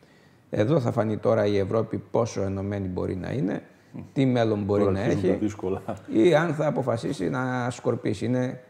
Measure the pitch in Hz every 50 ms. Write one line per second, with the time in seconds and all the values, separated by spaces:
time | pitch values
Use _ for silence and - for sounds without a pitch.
0 | _ _ _ _ _ - _ _ _ - - - 107 123 160 147 117 117 104 113
1 | 107 110 107 - - 110 113 113 104 104 104 98 98 95 104 113 107 - - 104
2 | - - - 123 117 113 - 101 98 98 95 95 95 101 104 101 95 95 92 92
3 | 92 95 95 92 87 87 101 127 160 202 - - - - - _ _ _ - -
4 | - - - 143 135 131 123 120 113 110 107 104 104 98 101 104 101 98 95 95
5 | 107 170 175 - 131 185 98 104 107 101 104 - - 92 95 - - - 104 101
6 | - - - 107 113 180 156 147 170 170 143 151 156 151 123 143 127 123 113 117
7 | - - 139 - - 165 - 127 131 127 127 127 120 123 123 - - 123 117 -
8 | - 120 107 - 110 117 123 127 127 131 131 - -